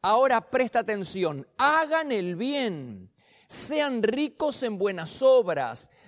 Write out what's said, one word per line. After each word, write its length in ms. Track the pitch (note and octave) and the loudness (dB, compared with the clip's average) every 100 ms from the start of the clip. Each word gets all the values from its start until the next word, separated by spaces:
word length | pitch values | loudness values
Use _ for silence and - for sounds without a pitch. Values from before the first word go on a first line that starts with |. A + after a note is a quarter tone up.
Ahora 480 | F#3+ A3 C4 A#3 - | 2 4 4 2 0
presta 300 | A#3 B3+ A#3 | -2 0 0
atención, 640 | A3 G#3 F#3 G3 F3 C#3+ C#3+ - | -2 -4 -2 0 -2 -4 -12 0
"hagan 540 | C#4 D#4 D#4 D#4+ D4+ | 2 2 2 -2 0
el 240 | A3+ F3+ F3 | -2 -4 -4
bien, 760 | B3 C#4+ B3 D#3+ B2+ G2+ F#2 _ _ - _ | -4 -2 -2 -4 -10 -14 -18 _ _ -20 _
sean 520 | - - D4+ D4 A#3+ | 0 0 0 -2 0
ricos 640 | G3+ C4 D4+ _ D4+ B3 | 0 0 -4 _ -2 0
en 160 | B3 G3+ | -2 -2
buenas 440 | G3 F#3 D#3+ - | -4 -4 -4 2
obras, 680 | F3 F3 F3 D3 B2 A#2 - _ | 6 6 4 -2 -4 -6 -10 _